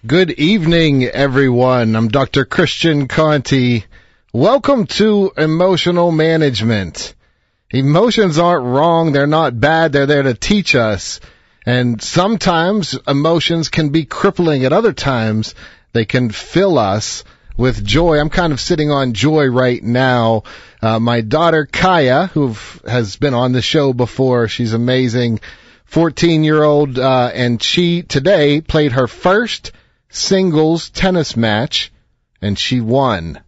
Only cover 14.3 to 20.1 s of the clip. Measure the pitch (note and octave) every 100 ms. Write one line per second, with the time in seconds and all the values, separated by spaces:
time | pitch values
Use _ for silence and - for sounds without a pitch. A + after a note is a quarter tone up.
14.3 | F#3 E3+ C#3+ C3 E3+ A3+ C#3+ C#3+ B2+ A2
15.3 | G#2+ G#2+ - - - _ A#2+ A2 B2+ B2
16.3 | G#2 - E3 G3 D3+ G#2 G#2 - - -
17.3 | _ _ - B2+ G#2+ G2+ B2+ E3+ D3 D3+
18.3 | - F3 C3+ - E3+ D3 C#3+ C3 G#2+ C#3+
19.3 | D#3 C#3 B2 B2+ B2 A2 A#2+ C3